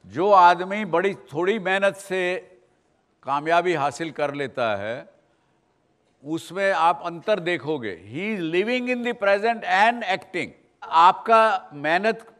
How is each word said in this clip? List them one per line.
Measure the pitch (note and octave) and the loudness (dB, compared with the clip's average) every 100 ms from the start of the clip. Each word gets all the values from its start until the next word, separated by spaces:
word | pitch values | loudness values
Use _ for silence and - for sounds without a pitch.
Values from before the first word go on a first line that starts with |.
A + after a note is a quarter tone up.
जो | F#2 A2 G3 | -10 -2 6
आदमी | G3 F3 F3 F#3 G3+ | 8 8 6 -2 -6
बड़ी | G3+ E3 F#3+ | -2 0 0
थोड़ी | F3 - C#3+ F3+ A3 | -4 -10 -4 -2 -2
मेहनत | F3+ F#3+ G3 | -2 0 0
से | - - F#3 F3+ F3+ - _ _ _ _ _ _ _ | -2 -8 -4 -4 -6 -10 _ _ _ _ _ _ _
कामयाबी | B2+ C#3+ D#3 E3+ F3+ | -6 -4 2 2 2
हासिल | D#3+ C#3+ - E3 | -2 -2 -4 -10
कर | - D3 | -6 -6
लेता | C#3+ C#3 - A2+ | -4 -8 -4 -4
है, | G2+ G#2 B2+ - _ _ _ _ _ _ _ _ _ _ _ | -4 -6 -10 -14 _ _ _ _ _ _ _ _ _ _ _
उसमें | C#3+ D#3+ - F3 G3 | -10 -10 -8 -2 0
आप | F3+ E3 F3 | 2 2 0
अंतर | E3+ E3+ - G#3 | -6 -8 -2 -2
देखोगे। | E3+ E3+ C3 D3+ A2 E2+ G2 | -2 -4 -4 -6 -6 -10 -12
He | C3 G#3 G#3 | -10 -6 -6
is | D#3+ | -2
living | F3 G#3+ B3+ B3 | -2 -2 -4 -4
in | B3 A#3+ | -4 -6
the | - | -2
present | D4 D4 A3+ A3+ | 0 2 0 -4
and | F#3+ F#3 G#3 A#3+ G3+ | -2 2 2 0 -4
acting। | F#3 - F3+ B2 - _ _ | -4 -4 -8 -8 -12 _ _
आपका | - E3 F3 F#3+ - A3+ A3 F#3+ - | 0 6 6 4 2 4 4 0 -6
मेहनत | C#3+ D3 F3 G#3+ A3+ - | -6 -2 0 0 -4 -12